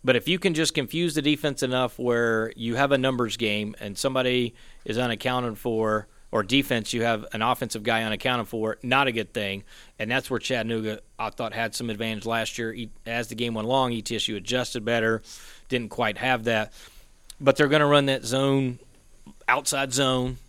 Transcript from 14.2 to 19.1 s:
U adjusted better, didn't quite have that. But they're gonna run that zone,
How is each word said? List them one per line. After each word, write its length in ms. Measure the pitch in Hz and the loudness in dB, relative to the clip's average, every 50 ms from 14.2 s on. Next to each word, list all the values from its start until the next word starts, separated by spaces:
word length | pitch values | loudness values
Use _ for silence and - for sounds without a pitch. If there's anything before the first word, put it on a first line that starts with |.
| - | -2
U 80 | - 110 | -4 -4
adjusted 480 | 101 90 - 123 127 123 - - 123 104 | -6 -4 -2 -2 -2 -2 -2 -6 -4 -2
better, 380 | 113 117 117 110 113 113 110 - - - - - - - - - - | 0 2 2 4 2 2 0 -4 -10 -18 -18 -18 -20 -20 -20 -8 -2
didn't 200 | 127 123 117 107 | -2 -2 -2 -4
quite 280 | - - 120 110 101 | -2 0 0 0 0
have 260 | - 123 131 127 117 110 | 0 2 2 2 2 2
that. 300 | 117 117 107 107 - - - - - - - - - - - - - - - | 2 2 2 0 -2 -8 -20 -20 -20 -20 -20 -20 -20 -20 -20 -20 -20 -14 2
But 160 | 139 135 131 | 4 4 6
they're 140 | - 151 139 | 6 6 6
gonna 180 | 147 156 147 | 6 6 6
run 200 | 143 147 147 139 | 8 8 6 6
that 180 | 139 135 127 123 | 4 0 0 0
zone, 520 | 113 127 135 135 139 139 139 135 127 123 123 - - - - _ - | -2 0 2 4 4 4 4 2 0 -2 -6 -14 -20 -20 -20 _ -20